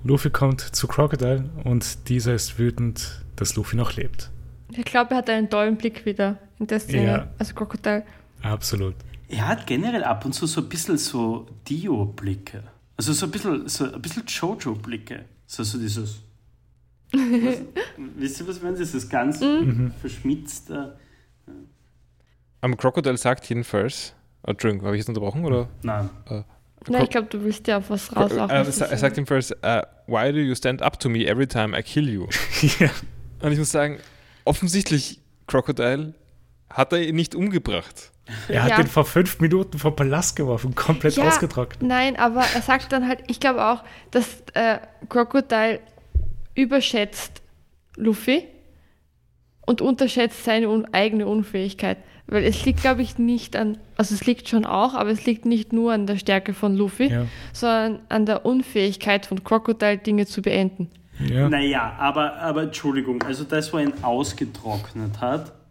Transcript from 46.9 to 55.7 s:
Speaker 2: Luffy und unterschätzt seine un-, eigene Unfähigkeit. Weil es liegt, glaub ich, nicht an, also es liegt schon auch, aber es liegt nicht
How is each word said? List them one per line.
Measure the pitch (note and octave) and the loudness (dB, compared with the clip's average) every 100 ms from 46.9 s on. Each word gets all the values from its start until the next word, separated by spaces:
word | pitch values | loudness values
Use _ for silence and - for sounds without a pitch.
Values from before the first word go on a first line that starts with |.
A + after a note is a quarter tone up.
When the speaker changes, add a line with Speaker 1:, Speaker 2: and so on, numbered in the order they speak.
| G#3+ G#3 - - - - - _ _ _ - | 0 0 -4 -12 -14 -20 -20 _ _ _ -2
Speaker 2:
Luffy | A3 G#3+ - D4 - - - - _ _ _ _ _ _ _ _ - | 0 2 2 2 0 -20 -20 -20 _ _ _ _ _ _ _ _ -2
und | A#3 | 2
unterschätzt | - B3+ C4 B3+ A#3 - | 2 2 2 2 0 0
seine | - A3 A3+ | 0 2 4
un-, | A3 - | 2 2
eigene | F#3+ G#3+ G#3+ G3+ | 2 2 2 0
Unfähigkeit. | G#3+ G3+ G3 G3 G3 F#3+ F#3 - - - | 0 0 -4 -4 -2 -4 -4 -10 -20 -2
Weil | G#3 | 2
es | G#3 G#3+ | 2 2
liegt, | C4+ - | 2 4
glaub | C4+ B3 | 4 2
ich, | A#3+ - | 0 0
nicht | A#3 A#3+ - | 2 2 -2
an, | - G#3+ G#3+ - - | -2 -2 -4 -8 0
also | G3+ | 0
es | G#3 | 2
liegt | - A#3+ - | 0 0 2
schon | A3+ | 2
auch, | - F#3+ A#3+ | 2 2 2
aber | C4 G#3 | 2 0
es | G#3+ - | 2 2
liegt | A3+ | 2
nicht | A#3 A3+ G#3+ | 2 2 2